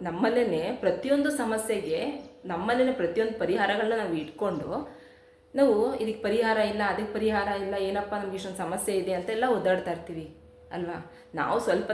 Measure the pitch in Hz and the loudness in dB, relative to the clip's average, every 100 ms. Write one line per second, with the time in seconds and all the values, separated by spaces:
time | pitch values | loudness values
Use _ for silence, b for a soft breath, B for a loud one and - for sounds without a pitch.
0 | 175 175 220 247 220 160 165 254 185 - | -6 0 2 4 2 0 -2 0 0 0
1 | 262 285 294 285 226 220 - 202 151 160 | 2 2 2 2 0 0 0 -2 0 -2
2 | 262 - - - 185 175 208 247 254 - | -2 -6 -12 -14 -6 -2 2 4 4 2
3 | 170 190 220 220 170 214 196 208 220 226 | 0 2 0 0 0 2 2 2 2 0
4 | 190 165 147 - 202 160 123 226 294 B | 0 -2 -4 -4 -2 -2 -4 -6 -6 B
5 | B B B B _ 262 277 214 240 269 | B B B B _ 4 4 6 2 0
6 | 220 214 208 226 220 220 208 208 202 185 | -4 -2 0 2 2 2 2 2 0 0
7 | 208 - 220 214 202 196 196 202 190 202 | -4 0 0 2 0 -2 -2 -2 0 -2
8 | 202 208 196 190 190 185 170 190 - 190 | -2 -4 -4 -6 -8 -6 -4 -2 0 0
9 | 180 180 180 220 254 208 185 180 175 165 | 0 -2 -2 0 2 2 2 2 0 -6
10 | - 160 151 - - - - 175 175 165 | -8 -10 -12 -16 -20 -20 -12 -6 -6 -8
11 | - B B - 123 220 - 190 208 | -12 B B -4 0 0 2 2 0